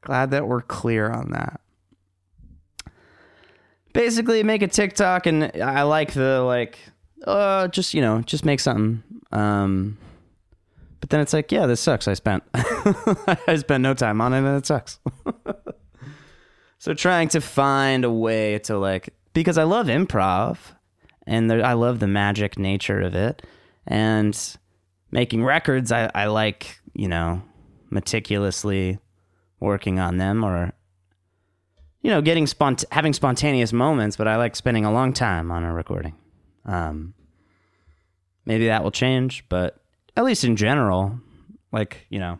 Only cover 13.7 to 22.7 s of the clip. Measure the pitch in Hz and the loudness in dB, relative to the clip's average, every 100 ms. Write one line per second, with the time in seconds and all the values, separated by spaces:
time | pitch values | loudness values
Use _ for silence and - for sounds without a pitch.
13.7 | 135 131 131 117 107 117 131 135 139 131 | 2 2 2 0 2 2 2 2 0 0
14.7 | 143 - - - - - - - - - | -2 -4 -10 -10 -8 -10 -10 -10 -12 -12
15.7 | - _ _ 143 147 - - _ _ _ | -18 _ _ -20 -20 -20 -20 _ _ _
16.7 | _ - 160 180 175 160 165 - - 139 | _ -6 -2 2 2 2 0 -2 0 2
17.7 | 135 135 131 123 113 113 110 107 104 - | 4 2 2 0 0 0 0 0 -2 -2
18.7 | 104 98 92 - _ _ - 165 160 156 | -2 0 -2 -6 _ _ 0 2 4 4
19.7 | 214 185 123 185 113 95 92 113 - - | 2 2 0 2 2 2 2 0 -4 -12
20.7 | - _ _ _ _ - 113 113 113 117 | -20 _ _ _ _ -4 0 2 4 2
21.7 | 120 120 123 104 101 101 101 104 - 95 | 2 2 2 2 2 2 0 -2 -2 -2